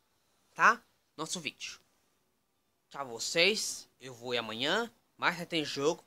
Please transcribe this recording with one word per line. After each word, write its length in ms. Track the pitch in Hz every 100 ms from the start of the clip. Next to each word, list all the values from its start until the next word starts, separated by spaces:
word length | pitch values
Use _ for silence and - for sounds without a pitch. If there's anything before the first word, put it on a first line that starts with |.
| _ _ _ _ _
tá? 280 | - 185 190 _ _ _ -
Nosso 200 | 160 180
vídeo. 400 | 143 - - - _ _ _ _ _ _ _ _ _ _ _
Tchau 180 | 143 135
vocês, 800 | 113 - 165 185 214 - - - _
eu 140 | 127
vou 180 | 117 123
ir 60 | 120
amanhã, 520 | 110 110 139 196 233 _ _ -
mas 180 | 143 175
já 80 |
tem 220 | 170 165 143
jogo, 360 | 135 143 175